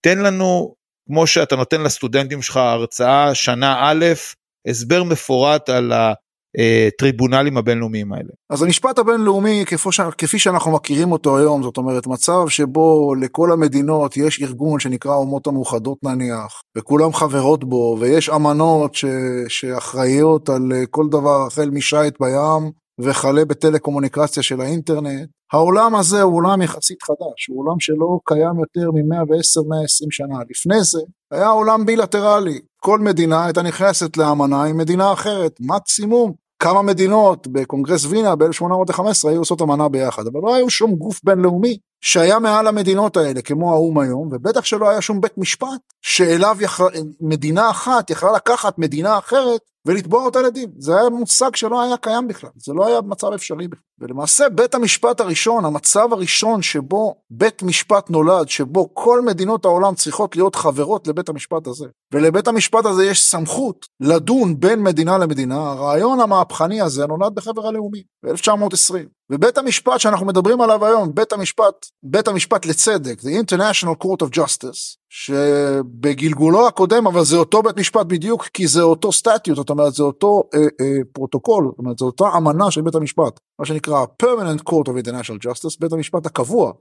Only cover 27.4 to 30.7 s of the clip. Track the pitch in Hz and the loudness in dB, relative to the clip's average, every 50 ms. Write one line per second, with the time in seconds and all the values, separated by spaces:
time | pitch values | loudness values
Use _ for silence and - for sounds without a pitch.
27.4 | - - 131 131 135 151 170 175 - - 156 156 160 170 180 175 _ - 160 151 | -12 -10 -8 -6 -4 -4 -4 -4 -2 -2 -2 0 0 0 0 -2 _ -2 0 2
28.4 | 156 165 175 170 160 - _ 175 170 165 160 156 147 151 165 170 165 147 156 165 | 2 0 0 -2 -4 -4 _ -4 -2 0 0 0 0 0 0 -2 0 0 0 0
29.4 | 160 - - 170 151 151 156 156 156 147 - - 151 151 - - 143 139 139 131 | 2 0 0 0 -2 -2 -4 -4 -2 -2 -4 -4 -4 -6 -8 -8 -8 -8 -8 -10
30.4 | 120 - - - - 170 | -12 -12 -12 -8 -2 0